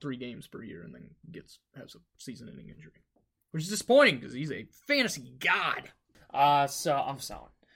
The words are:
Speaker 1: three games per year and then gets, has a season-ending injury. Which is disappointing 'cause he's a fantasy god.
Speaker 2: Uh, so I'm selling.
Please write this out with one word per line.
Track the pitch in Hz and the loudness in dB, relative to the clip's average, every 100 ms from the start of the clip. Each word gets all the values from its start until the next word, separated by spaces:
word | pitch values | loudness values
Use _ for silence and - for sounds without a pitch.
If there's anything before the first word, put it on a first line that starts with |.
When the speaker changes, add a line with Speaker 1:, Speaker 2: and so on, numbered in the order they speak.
Speaker 1:
three | 147 123 | -8 -8
games | 123 117 - | -8 -12 -14
per | - | -16
year | 117 82 | -14 -14
and | - | -16
then | - - - - | -18 -20 -20 -20
gets, | - - - _ - | -18 -20 -20 _ -20
has | - - | -18 -20
a | _ _ | _ _
season-ending | - 117 - - - | -16 -16 -16 -18 -18
injury. | - - _ _ _ _ _ _ | -20 -20 _ _ _ _ _ _
Which | 160 | -8
is | 165 | -6
disappointing | 208 - 262 269 131 | -6 6 8 8 6
'cause | - | -4
he's | 123 151 | -8 -6
a | 101 110 | -8 -10
fantasy | _ - 285 233 147 127 127 | _ -2 0 0 -2 -12 -6
god. | 175 190 170 - - _ _ _ _ | 0 0 0 -4 -8 _ _ _ _
Speaker 2:
Uh, | - 143 143 139 | 4 6 6 4
so | - 170 | 0 0
I'm | 139 - 135 | 0 0 -6
selling. | - 95 - _ _ | -10 -14 -18 _ _